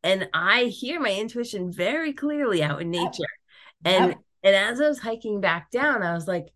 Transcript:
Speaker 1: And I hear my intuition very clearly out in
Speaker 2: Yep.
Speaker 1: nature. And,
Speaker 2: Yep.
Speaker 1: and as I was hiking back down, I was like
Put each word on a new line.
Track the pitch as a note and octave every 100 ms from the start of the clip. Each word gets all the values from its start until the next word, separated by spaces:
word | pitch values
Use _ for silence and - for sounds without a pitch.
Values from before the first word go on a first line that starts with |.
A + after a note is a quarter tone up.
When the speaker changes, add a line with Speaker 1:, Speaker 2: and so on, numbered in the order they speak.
Speaker 1:
And | E3 F#3+ D#3+
I | D#3 F3+ A#3
hear | B3 - B3+ E4
my | B3
intuition | F#3+ A3+ A#3+ A#3+ G3+ F3+
very | F3 F3+ D4+ D#4
clearly | C#4 C#4+ D4 C4+ E3+
out | D3 D3
in | E3+
Speaker 2:
Yep. | E3+
Speaker 1:
nature. | E3+ - - - _ _ - _ E3+
And, | F#3 F3+
Speaker 2:
Yep. | - _ _
Speaker 1:
and | G3 G3
as | G#3 A#3+
I | D4+
was | C#4
hiking | A3 A3+ A3+ G#3
back | F#3 E3+ -
down, | A#3+ D4 B3
I | F3+ E3+
was | D#3+
like | F3 -